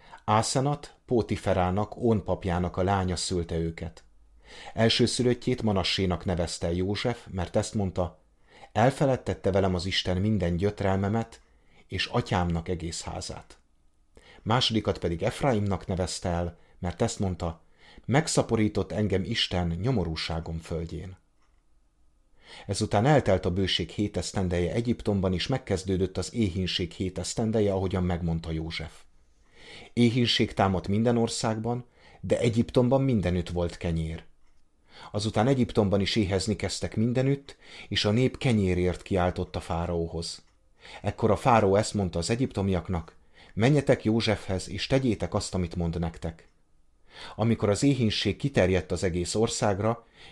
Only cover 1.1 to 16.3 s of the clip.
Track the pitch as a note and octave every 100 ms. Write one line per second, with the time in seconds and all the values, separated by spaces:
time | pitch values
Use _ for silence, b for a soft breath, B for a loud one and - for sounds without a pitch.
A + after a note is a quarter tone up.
1.1 | A#2+ - G#2 - F#2 F2+ F#2+ G#2+ - A#2+
2.1 | G#2+ F2+ F2+ F#2+ F2 F2+ - F#2 G2 F#2
3.1 | F2 - F2+ E2 E2 E2 E2 E2 - -
4.1 | - - - B B B - A2+ - A2+
5.1 | - B2 A#2+ - B2 A2 G2 F2 - F#2+
6.1 | E2+ G2 F2 E2+ - E2+ F2 F#2 G2+ B2
7.1 | A#2 - F#2+ E2 A2 G#2 G#2+ G2 F2+ F2
8.1 | - _ _ B B B G#2 B2 - C#3+
9.1 | B2 - F#2 G2 F#2+ F#2+ F2+ F#2 - -
10.1 | F#2 G#2 G#2+ F2 F2 G2+ - G2 F#2+ G2
11.1 | A2+ A2+ - b b b b b F#2+ -
12.1 | B2 - G2 F2 E2 E2 F2 E2 - -
13.1 | E2 - - - - _ _ _ _ _
14.1 | B B B G2 B2 - A2 G#2 F#2 F2
15.1 | E2 G#2 - C#3+ A2 G2+ F#2 - F2+ F2+
16.1 | - F#2+